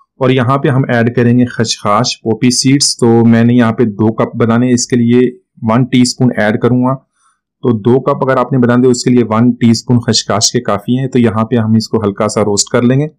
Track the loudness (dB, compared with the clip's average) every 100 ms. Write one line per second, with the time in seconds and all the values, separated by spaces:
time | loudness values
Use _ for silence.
0 | _ -4 -2 0 0 0 0 -2 0 0
1 | 0 0 2 2 0 -2 -6 -4 -2 0
2 | -2 -4 -4 -2 0 0 0 0 0 0
3 | 2 4 4 4 2 2 0 0 -2 0
4 | -2 -2 -4 -2 0 0 0 0 0 -2
5 | 2 2 2 -2 _ -8 -2 0 2 2
6 | 0 0 -2 0 -2 0 0 0 -2 -4
7 | _ _ _ _ _ _ -2 0 2 0
8 | 0 -4 -2 -2 0 0 2 2 2 0
9 | 0 0 0 0 0 2 0 0 0 -2
10 | 0 -4 -2 -2 -2 -4 -4 -4 -2 -4
11 | -2 0 0 0 -2 -2 0 0 0 -2
12 | -2 -2 -2 -2 -2 -2 -2 0 0 0
13 | -4